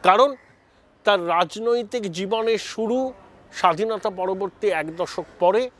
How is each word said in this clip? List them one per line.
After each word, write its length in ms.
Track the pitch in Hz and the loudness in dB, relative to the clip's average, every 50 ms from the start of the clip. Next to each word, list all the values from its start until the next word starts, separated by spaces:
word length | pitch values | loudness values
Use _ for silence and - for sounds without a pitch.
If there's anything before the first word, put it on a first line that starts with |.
| - | 6
কারণ 320 | 185 185 214 262 285 269 - _ _ _ _ _ _ _ _ _ _ _ _ _ | 4 6 6 4 2 2 -8 _ _ _ _ _ _ _ _ _ _ _ _ _
তার 240 | 214 202 190 170 | 2 2 2 2
রাজনৈতিক 840 | 170 165 170 180 165 - 208 226 233 233 240 233 208 - 247 208 196 | 0 2 2 0 0 -2 -4 0 0 0 0 -2 -4 -6 -4 -4 -4
জীবনের 460 | 160 170 196 196 226 226 220 226 226 | -6 -6 -4 -2 -2 -2 0 0 -2
শুরু 560 | 208 - - - - 226 214 240 254 262 262 254 - - - - - - - - | -2 -4 -8 -6 -4 -2 0 0 0 -2 -2 -6 -12 -20 -20 -20 -20 -20 -18 -8
স্বাধীনতা 560 | - - 180 165 156 214 220 220 202 - 220 | 0 2 2 2 2 -2 -2 -2 -2 -4 -6
পরবর্তী 580 | 190 185 185 185 190 190 196 190 - - - | -4 -2 -4 -4 -2 -2 -4 -6 -6 -2 -2
এক 280 | 208 175 160 151 160 160 | 0 0 0 -2 -4 -4
দশক 300 | 170 175 156 - - 160 - - - | -4 -6 -4 -4 -8 -10 -10 -4 2
পরে 300 | 175 175 196 226 254 247 _ | 4 4 4 4 0 -2 _